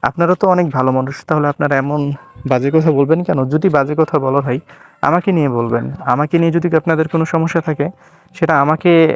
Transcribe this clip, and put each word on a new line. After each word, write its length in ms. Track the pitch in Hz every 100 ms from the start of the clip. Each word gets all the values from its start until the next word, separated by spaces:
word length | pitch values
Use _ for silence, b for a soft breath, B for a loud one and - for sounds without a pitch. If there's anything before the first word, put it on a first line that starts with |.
| 117
আপনারা 240 | 151 170 180
তো 40 | 196
অনেক 140 | 180 175 135
ভালো 120 | 131 131
মানুষ, 180 | 131 139 -
তাহলে 200 | 151 147
আপনারা 200 | 143 147 139
এমন 180 | 139 147 143 143 B B 135
বাজে 180 | 127 135 160
কথা 160 | 160 139
বলবেন 200 | 139 165 175
কেন? 120 | 156 131
যদি 140 | 151 180 151
বাজে 160 | 139 151
কথা 140 | 160 151 135
বলার 180 | 135 131
হয়, 120 | 127 - B B B 139
আমাকে 220 | 165 180 180
নিয়ে 120 | 143 120
বলবেন। 280 | 117 117 127 143 131
আমাকে 220 | 127 147 170
নিয়ে 100 | 165 165
যদি 100 | 170 160
আপনাদের 240 | 170 156 160
কোনো 120 | 165 160
সমস্যা 280 | 165 160 170 160
থাকে, 180 | 147 151 - b b b -
সেটা 160 | 165 151
আমাকে 280 | 143 160 180 170 160